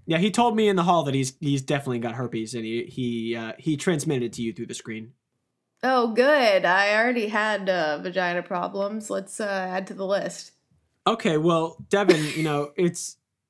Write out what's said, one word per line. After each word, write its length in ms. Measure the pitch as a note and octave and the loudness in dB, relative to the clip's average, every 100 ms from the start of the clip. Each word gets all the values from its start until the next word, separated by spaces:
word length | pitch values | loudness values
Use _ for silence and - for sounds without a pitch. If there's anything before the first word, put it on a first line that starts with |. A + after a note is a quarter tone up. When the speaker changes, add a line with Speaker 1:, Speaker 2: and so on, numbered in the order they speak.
| - | -2
Speaker 1:
Yeah, 140 | E3 | 2
he 100 | G3+ | 2
told 260 | G#3 A#3+ A3 | 4 2 4
me 120 | G#3+ | 4
in 80 | F#3 | 4
the 80 | |
hall 200 | F3 F3 | 4 4
that 120 | C#3+ C3+ | 2 0
he's, 180 | C3 - | -2 -2
he's 220 | D3 C#3 | -2 0
definitely 360 | C3+ C#3+ C3+ A#2+ | 0 -2 -2 -4
got 140 | A#2 A#2+ | -4 -4
herpes, 380 | B2 A2+ A2 | -6 -6 -6
and 100 | A#2+ A2 | -6 -6
he, 180 | A#2 B2 | -6 -6
he, 500 | - B2 A#2 A2+ A2+ | -6 -4 -4 -4 -4
uh, 180 | A2 - | -8 -6
he 180 | D#3 C#3+ | -4 -2
transmitted 480 | F#3+ D#3 D3 C3+ A#2 | 0 0 0 -2 -2
it 80 | |
to 80 | - | -4
you 100 | A2+ | -6
through 140 | A2+ A2+ | -6 -10
the 60 | A#2+ | -12
screen. 380 | A#2 A2 A2+ _ _ _ _ _ _ _ B3 | -12 -12 -14 _ _ _ _ _ _ _ 0
Speaker 2:
Oh, 280 | C4 A#3 | 2 2
good. 500 | A3+ C4+ D4 A#3 F#3+ | 4 4 6 4 4
I 320 | F3 F#3 G3+ G#3+ | 4 4 4 2
already 320 | A#3 A#3+ G#3+ | 2 0 -2
had, 420 | G#3 G#3+ G3+ F#3+ | 0 0 0 0
uh, 300 | F3+ D#3 D3+ | 0 0 -2
vagina 400 | F#3 F#3 F3 F3 | -4 -2 -2 -2
problems. 680 | F3 F3+ F3+ G3 G3+ G#3+ G#3+ | -4 -4 -4 -4 -4 -6 -6
Let's, 280 | G3 G3 - | -6 -6 -6
uh, 260 | G#3 G3 F#3 | -4 -4 -4
add 160 | F#3 F#3+ | -6 -6
to 60 | |
the 120 | F#3+ F#3+ | -6 -2
list. 460 | G3 F3 - - _ _ _ _ _ F#3 | -2 -2 -10 -16 _ _ _ _ _ -2
Speaker 1:
Okay, 320 | A3+ G#3 D3+ | 0 0 2
well, 380 | E3+ E3 E3 - - | 4 2 0 -6 0
Devin, 340 | G3+ G3 D#3+ D3+ D#3 | 4 6 4 2 -2
you 40 | |
know, 280 | D#3 D3 C#3+ | 0 0 -2
<laughs> 40 | - | 0
it's, 400 | F3 E3+ - - _ _ | -2 -2 -10 -14 _ _